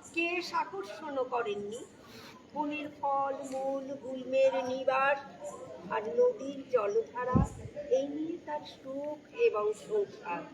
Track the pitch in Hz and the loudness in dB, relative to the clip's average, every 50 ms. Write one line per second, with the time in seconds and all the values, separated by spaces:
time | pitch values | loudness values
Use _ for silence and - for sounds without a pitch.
0 | - - - 330 339 339 349 359 - - 339 339 311 - 381 392 381 - 311 - | -20 -6 -4 -2 -2 0 0 -2 -4 -2 -2 -2 -2 -2 -4 -8 -6 -8 -8 -10
1 | 320 302 277 269 247 254 254 240 226 208 202 208 202 202 311 508 - - - - | -8 -4 -2 -2 -2 0 0 -2 0 0 -2 -4 -4 -6 -8 -8 -10 -14 -16 -20
2 | - - - - - - - - - - - 285 302 294 294 294 285 277 - - | -20 -20 -18 -18 -18 -18 -18 -20 -20 -8 -4 -2 -2 -2 -2 -4 -6 -8 -8 -4
3 | 262 277 277 277 277 277 269 269 277 262 262 262 269 269 269 277 269 269 277 - | 0 2 2 2 2 0 0 -4 -4 -4 -4 -2 0 0 -2 -2 -4 -6 -8 -8
4 | 233 254 262 262 247 254 262 269 269 262 254 262 254 254 254 262 262 269 262 269 | -6 -6 -6 -6 -4 0 4 6 6 6 6 4 0 0 -2 2 2 4 4 6
5 | 269 277 285 269 - - - - - - - - - - - - - - 208 214 | 6 4 4 2 -2 -12 -14 -12 -12 -12 -12 -12 -12 -12 -12 -12 -8 -4 -2 -2
6 | 208 453 233 240 247 247 247 208 262 277 285 269 - - - 466 415 403 415 453 | -2 0 4 6 6 6 6 2 -6 -6 -6 -8 -4 2 2 4 4 6 4 2
7 | - - - 247 247 - 508 - - - - - - - - - 294 - 247 269 | 2 2 -4 -4 -2 4 6 4 4 4 -2 -12 -14 -10 -10 -10 0 2 2 2
8 | 277 294 294 311 311 330 349 - - 311 302 294 - - - - - 269 269 277 | 2 0 -4 -4 -4 -4 -6 -8 -6 -6 -6 -6 -6 -8 -16 -14 -10 -8 -6 -6
9 | 285 302 302 294 294 - - 466 466 453 403 415 208 214 - - - - 208 208 | -4 -6 -8 -10 -12 -14 0 4 4 6 6 4 0 0 -2 -2 -4 0 0 0
10 | 202 - - - - 175 175 165 156 - | 0 0 -6 -12 -6 -6 -6 -6 -6 -10